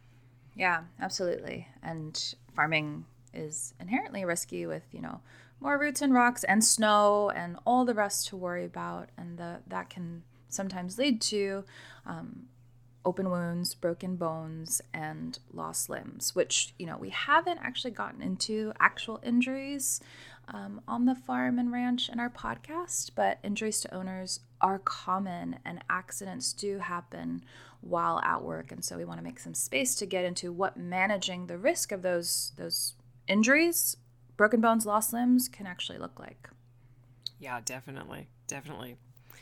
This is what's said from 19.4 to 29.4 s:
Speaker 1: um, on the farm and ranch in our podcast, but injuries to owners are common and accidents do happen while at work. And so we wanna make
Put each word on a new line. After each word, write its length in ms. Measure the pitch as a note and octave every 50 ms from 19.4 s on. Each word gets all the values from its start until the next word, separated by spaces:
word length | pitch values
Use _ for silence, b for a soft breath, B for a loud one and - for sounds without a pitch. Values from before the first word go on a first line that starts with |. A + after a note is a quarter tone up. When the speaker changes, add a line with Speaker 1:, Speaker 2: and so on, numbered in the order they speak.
| B3 C4 C4 C4+ C4+ C#4 C#4+ C#4 - - - B B B B B B B B B B -
Speaker 1:
um, 320 | G#3+ G3+ G3 G3+ G3+ G#3+ -
on 200 | - A#3 A#3+ B3
the 80 | B3+ B3+
farm 440 | B3+ - - B3+ B3 B3+ B3+ B3 B3
and 140 | B3 A#3+
ranch 360 | A#3+ B3 B3 B3 B3 B3 - -
in 120 | A#3+ A#3
our 100 | A#3+ B3
podcast, 800 | - - - A3+ A#3 A#3+ - C#4+ D#4 E4+ F4 - - - - - -
but 240 | A3+ G3+ G3 - -
injuries 380 | - G3+ G3+ G#3+ A3 A3 G#3 -
to 140 | - - -
owners 460 | F#3 F#3 F#3 F#3+ F#3 F#3 F#3 - - - _ - _
are 180 | - F#3+ G3 F#3+
common 800 | - - - - - F#3 F#3 G3 G3+ F#3 F3 F3 E3+ E3+ - - -
and 180 | E3+ F3 - - -
accidents 640 | F3 F#3 F#3 - - - G3 F#3+ F3+ F3 - -
do 260 | - - G#3 G3+ G3 G3
happen 640 | F3+ F3+ F3 F3 F3 - - F3 - - E2+ F3 B B B B B B B B
while 400 | - F3 F3 E3+ E3+ E3+ E3 E3
at 220 | - - - -
work. 280 | - E3 D#3+ E3 - -
And 140 | E3+ F3 -
so 120 | - -
we 80 | - E3+
wanna 180 | - E2 E3
make 180 | E3+ - - -